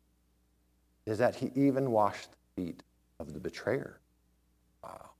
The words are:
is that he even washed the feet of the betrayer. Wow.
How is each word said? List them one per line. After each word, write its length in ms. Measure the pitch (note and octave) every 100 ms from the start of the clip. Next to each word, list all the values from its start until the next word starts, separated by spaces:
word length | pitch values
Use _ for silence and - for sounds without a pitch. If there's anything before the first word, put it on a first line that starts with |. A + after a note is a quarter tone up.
| _ _ _ _ _ _ _ _ _ _ -
is 100 | G#2+
that 180 | A#2 G2
he 160 | - B2+
even 360 | C#3 C3+ C3+
washed 380 | A2 G#2 F#2+ -
the 300 | _ _ -
feet 220 | F2+ - - _ _ -
of 140 | D2+
the 60 | D2
betrayer. 600 | - - - B2+ - - _ _ _ _ _ _ _ _
Wow. 260 | - - - -